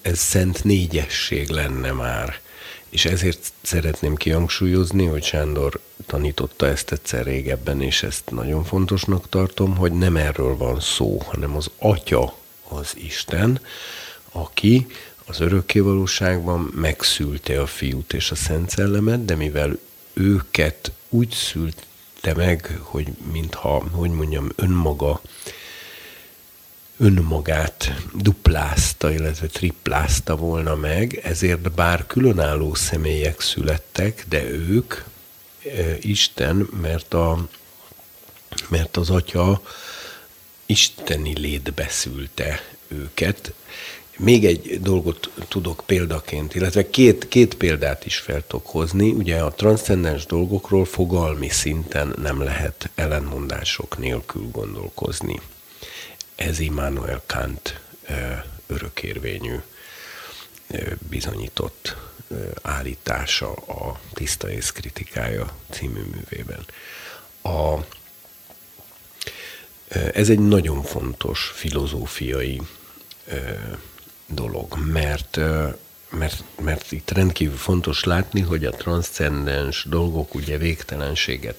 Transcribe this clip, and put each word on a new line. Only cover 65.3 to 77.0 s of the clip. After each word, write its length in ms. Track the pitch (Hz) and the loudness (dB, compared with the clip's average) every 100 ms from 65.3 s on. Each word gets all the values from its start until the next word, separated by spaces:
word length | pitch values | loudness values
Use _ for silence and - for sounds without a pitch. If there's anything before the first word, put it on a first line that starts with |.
| 53 57 - - | -4 -6 -10 -14
című 320 | - 65 52 | -8 -8 -6
művében. 640 | 50 50 - - - 50 - - - - - - - - | -8 -10 -10 -10 -10 -12 -14 -18 -18 -16 -16 -18 -20 -10
A, 360 | 98 80 78 76 76 - - - - - - - - - - - - - - - - - - - - | -4 0 0 0 -4 -14 -20 -20 -20 -20 -20 -20 -20 -20 -20 -20 -20 -14 -14 -14 -16 -18 -20 -20 -6
ö, 120 | 90 78 | -2 0
ez 160 | - 104 | 4 6
egy 100 | 107 | 8
nagyon 440 | 104 101 78 69 | 8 6 4 -2
fontos 680 | 67 - 64 - - - - - | -4 -6 -6 -6 -4 -4 -6 -4
filozófiai, 1080 | 78 71 69 71 62 - 64 65 64 65 80 - - - - - - | -4 -2 -2 -4 -6 -6 -4 -2 -2 -4 -8 -14 -20 -20 -20 -20 -10
ö, 80 | 69 64 50 53 - - - - - - | -8 -6 -8 -10 -12 -16 -20 -20 -20 -10
dolog, 500 | 69 57 50 55 78 78 | -8 -6 -6 -6 -4 0
mert, 460 | 80 73 73 - 80 | 0 0 -2 -4 -2
ö, 300 | 78 78 73 - - - - | 0 2 -2 -6 -16 -20 -10
mert, 340 | 78 78 - - - | -4 -4 -6 -12 -6
mert 300 | 78 78 - | -4 -4 -6
itt 200 | 73 | -10